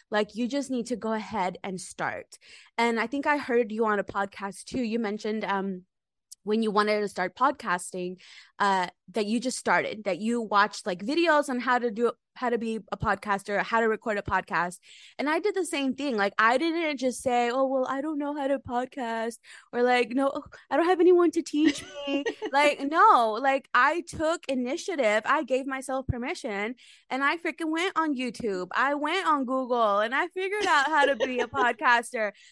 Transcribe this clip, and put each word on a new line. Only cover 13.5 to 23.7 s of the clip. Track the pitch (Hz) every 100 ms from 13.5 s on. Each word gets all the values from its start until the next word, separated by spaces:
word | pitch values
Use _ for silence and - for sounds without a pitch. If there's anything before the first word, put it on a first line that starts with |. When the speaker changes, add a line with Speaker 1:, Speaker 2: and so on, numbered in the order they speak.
| 202
Speaker 1:
how | 175 226
to | 226
record | 214 233 208
a |
podcast. | 208 190 - 180 175 - _ - - -
And | 269
I | 330
did | 403
the | 381
same | 330 294 269
thing. | 254 285 220
Like, | 202 -
I | 220 262
didn't | 330 330 320 285
just | 254 -
say, | 254 240 240
"Oh, | 254 269
well, | 262 254
I | 269
don't | 302 294
know | 285 294
how | 269
to | 277
podcast," | - 240 254 - 233 226 226 240 - - -
or, | 240
like, | 247 247 247
"No, | 254 269 302 - - -
I | 277
don't | 349
have | 349
anyone | 359 349 349
to | 339
teach | - 294 311 285
me." | - 285 285 277 359
Speaker 2:
<laughs> | - 427
Speaker 1:
Like, | 277 294 277
no, | 277 330 427 311 226 214
like, | 269 269 -